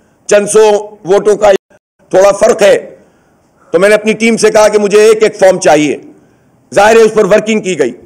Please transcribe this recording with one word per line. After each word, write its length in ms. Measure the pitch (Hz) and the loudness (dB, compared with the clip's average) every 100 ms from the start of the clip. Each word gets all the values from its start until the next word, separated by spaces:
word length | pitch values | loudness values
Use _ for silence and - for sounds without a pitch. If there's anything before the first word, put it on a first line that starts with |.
| _ _ - | _ _ -4
चंद 180 | 208 202 | -2 0
सौ 240 | 214 214 208 208 - 156 | 0 2 0 -4 -12 -4
वोटों 300 | 202 202 208 | -2 0 0
का 180 | 208 190 _ _ _ _ _ | 0 -2 _ _ _ _ _
थोड़ा 200 | 185 202 | 0 0
फर्क 300 | 196 220 226 | 2 0 0
है, 340 | 196 175 - - _ _ _ _ _ _ _ | 0 0 -4 -20 _ _ _ _ _ _ _
तो 60 | 165 | -2
मैंने 160 | 202 214 | 0 0
अपनी 180 | 214 | -2
टीम 240 | 214 226 220 | -4 -2 0
से 120 | 214 | 0
कहा 180 | 214 214 | 2 2
कि 100 | 208 | 0
मुझे 320 | 208 208 214 | 0 2 2
एक 140 | 220 | 2
एक 160 | 214 - | -2 0
फॉर्म 180 | 190 185 | 0 2
चाहिए। 440 | 185 151 147 120 - - _ _ _ _ _ | 0 0 0 -6 -12 -20 _ _ _ _ _
जाहिर 240 | 135 208 226 | 0 2 4
है 60 | |
उस 80 | 220 214 | 2 0
पर 100 | 196 | 0
वर्किंग 360 | 208 214 220 | 0 0 -4
की 140 | 165 165 | -4 -4
गई 160 | 131 - | -6 -8